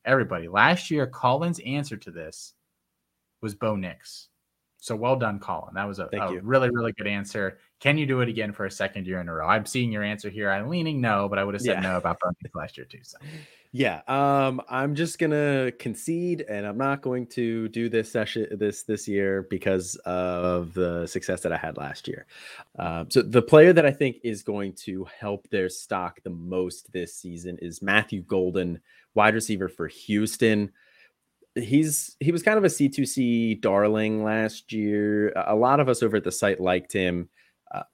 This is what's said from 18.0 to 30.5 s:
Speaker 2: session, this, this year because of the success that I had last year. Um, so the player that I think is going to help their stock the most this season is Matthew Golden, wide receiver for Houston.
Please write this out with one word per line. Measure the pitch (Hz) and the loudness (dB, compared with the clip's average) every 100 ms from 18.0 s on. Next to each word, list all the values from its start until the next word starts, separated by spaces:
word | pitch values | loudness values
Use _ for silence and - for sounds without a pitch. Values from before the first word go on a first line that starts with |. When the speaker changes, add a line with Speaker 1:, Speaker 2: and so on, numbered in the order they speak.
| 110 | 0
Speaker 2:
session, | 113 104 113 104 | -2 -2 -2 -4
this, | 104 104 - | -2 -2 -2
this | - 104 - | -4 -4 -2
year | 101 98 98 95 | 0 0 0 -2
because | 95 101 95 90 - | -4 0 0 -2 -8
of | - 90 90 87 90 87 85 | -4 -2 -2 0 0 0 -2
the | 90 87 85 82 | -2 -2 -2 -4
success | 92 - 90 | -6 -4 -4
that | 85 | -2
I | 85 | -4
had | 78 - | -6 -8
last | 71 - - | -10 -10 -12
year. | - - - - - - - | -14 -16 -20 -20 -20 -18 -8
Um, | 87 82 80 | -6 -6 2
so | 131 | 2
the | - 120 | 6 4
player | - 156 170 | 8 10 12
that | 170 147 | 10 6
I | |
think | 135 131 120 | 2 -2 -2
is | 120 104 | -6 -6
going | - 104 98 92 | -4 -4 -4 -8
to | - 95 90 - | -10 -8 -10 -8
help | 104 101 - | -6 -6 -4
their | 104 92 | -2 -2
stock | - - 95 87 - | -4 -6 -4 -4 -8
the | 92 | -12
most | 87 87 92 90 - - | -10 -6 -2 -4 -6 -10
this | 92 85 | -8 -8
season | - 92 85 90 87 | -10 -14 -12 -10 -10
is | 87 82 | -12 -6
Matthew | 98 104 107 101 | 2 2 2 -6
Golden, | 87 95 92 92 87 82 - _ _ | -2 0 0 0 -2 -6 -12 _ _
wide | 113 107 | 4 4
receiver | 110 110 101 92 | 4 -2 -2 -4
for | - 85 | -4 -10
Houston. | - - 104 107 - 113 | -8 -2 0 0 2 2